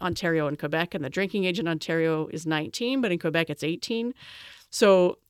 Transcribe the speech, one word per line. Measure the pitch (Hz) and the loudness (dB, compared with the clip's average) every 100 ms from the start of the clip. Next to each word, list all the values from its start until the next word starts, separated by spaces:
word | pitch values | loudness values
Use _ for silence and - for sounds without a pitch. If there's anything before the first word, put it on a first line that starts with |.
Ontario | 180 175 175 160 147 | -6 -2 0 2 0
and | 147 | -2
Quebec, | 147 160 170 | -2 -2 -2
and | 190 | -4
the | 135 | -4
drinking | - 190 208 185 | -4 -2 0 0
age | 175 | 0
in | 165 | -2
Ontario | 160 - 165 160 156 156 | -2 -2 0 2 0 -2
is | 156 160 | -6 -2
nineteen, | 156 156 - 240 269 | -2 -2 -4 -2 0
but | 226 | 0
in | 175 | 0
Quebec | 165 160 165 | 0 0 -2
it's | 147 | -2
eighteen. | 147 170 - 226 240 - - - - - - | -4 -4 -4 -4 -4 -6 -14 -20 -20 -20 -8
So | - 214 190 180 - | 4 6 8 6 0